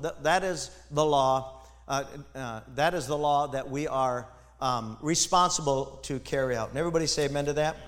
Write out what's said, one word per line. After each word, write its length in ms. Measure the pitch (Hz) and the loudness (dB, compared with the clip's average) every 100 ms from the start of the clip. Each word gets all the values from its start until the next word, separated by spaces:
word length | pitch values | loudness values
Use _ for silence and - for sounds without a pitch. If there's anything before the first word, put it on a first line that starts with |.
th-, 220 | 151 - | -8 -2
that 200 | 147 180 | 2 2
is 280 | 190 170 - - - | 0 -4 -8 -14 -4
the 140 | 147 151 | 0 4
law. 500 | 143 131 131 131 - - - - | 4 4 2 0 -12 -20 -20 -4
Uh, 160 | 139 139 143 143 135 | -4 -4 -12 -14 -10
uh, 260 | 127 110 - 123 | -10 -10 -8 0
that 180 | 156 | 2
is 140 | 175 127 | 2 -2
the 100 | 147 | 0
law 300 | 147 143 147 | 4 4 2
that 200 | 135 135 | -2 -4
we 200 | 135 151 | -4 -2
are, 400 | 135 131 123 117 - - - | 0 0 0 -6 -16 -20 -4
um, 340 | 131 123 110 110 | -2 0 -4 -6
responsible 1000 | 151 165 - 180 180 - 151 135 139 - | -2 0 4 4 4 2 0 0 -2 -8
to 160 | - 135 | -8 -8
carry 360 | - 139 131 117 | -4 -2 0 -2
out. 140 | 110 | -2
And 80 | 123 | -4
everybody 300 | 170 165 156 | -2 0 0
say 180 | - 143 | 0 0
amen 200 | 143 143 | 0 0
to 80 | |
that. 240 | 147 151 160 | 0 0 -2